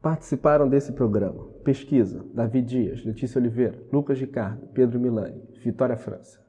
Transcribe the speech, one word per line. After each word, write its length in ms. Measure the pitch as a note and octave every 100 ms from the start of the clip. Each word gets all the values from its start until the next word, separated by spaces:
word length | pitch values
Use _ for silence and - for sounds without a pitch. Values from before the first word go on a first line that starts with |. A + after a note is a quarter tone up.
| D#3+
Participaram 600 | D#3+ - C3+ - D3 C#3+
desse 240 | C#3 C#3
programa: 560 | - A#2 G#2 F#2+ - - - -
pesquisa: 580 | C3+ - C#3 G2 - -
Davi 280 | A2+ A#2 B2+
Dias, 420 | A#2+ B2+ G#2+ -
Letícia 360 | A2+ A2 B2+ C3
Oliveira, 380 | A#2+ A2+ A#2 - -
Lucas 260 | C#3 C#3+ C3
Ricardo, 480 | C3 - G2+ A#2 -
Pedro 300 | - B2 A#2+
Milani, 460 | B2 A2 G2 - - -
Vitória 360 | - A2+ B2+ A#2
França. 420 | - - - _